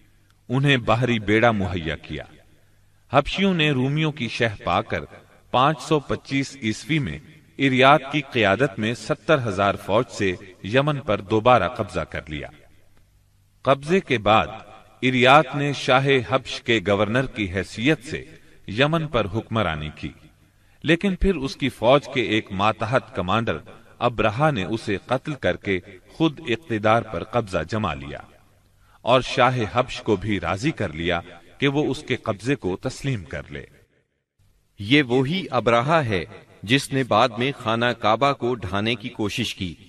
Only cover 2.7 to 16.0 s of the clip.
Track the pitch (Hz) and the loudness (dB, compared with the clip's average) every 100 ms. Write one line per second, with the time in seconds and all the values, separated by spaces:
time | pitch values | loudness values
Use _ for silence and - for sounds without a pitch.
2.7 | _ _ _ - 135 143 - 196 175 151 | _ _ _ 0 0 2 0 0 2 2
3.7 | 131 131 151 156 135 117 - 117 104 - | 2 0 0 -2 -2 -6 -2 -2 -2 -2
4.7 | 90 110 87 73 - - - - 123 139 | 0 0 -6 -6 -16 -20 -20 -2 2 2
5.7 | 156 - 156 - 104 - 135 135 139 110 | 2 0 -2 0 -6 -4 -4 -4 -4 -4
6.7 | 107 - 147 104 73 - - - - 135 | -4 -2 -2 -2 -8 -14 -20 -16 -2 0
7.7 | 127 131 156 127 147 139 123 101 98 147 | 6 6 6 2 -6 -4 2 2 4 0
8.7 | - 107 123 - 151 - 151 120 95 101 | -2 -4 -4 -6 -6 0 0 0 0 0
9.7 | 90 - 104 127 - 98 87 98 - 98 | 0 0 0 0 -2 -2 -2 -10 -14 -2
10.7 | 123 147 143 - 101 98 110 113 123 87 | 0 0 -2 -2 -2 0 2 6 4 4
11.7 | - 101 87 76 76 - 73 62 - - | -4 -6 -6 -6 -8 -10 -10 -12 -18 -20
12.7 | - _ _ _ _ _ _ _ _ - | -20 _ _ _ _ _ _ _ _ 0
13.7 | 139 143 190 - 120 101 110 87 110 - | 0 2 -2 0 0 4 4 2 -8 -18
14.7 | - - - 131 127 123 143 156 147 143 | -20 -20 -2 0 4 8 8 6 -2 -2
15.7 | 135 - 127 | -2 2 2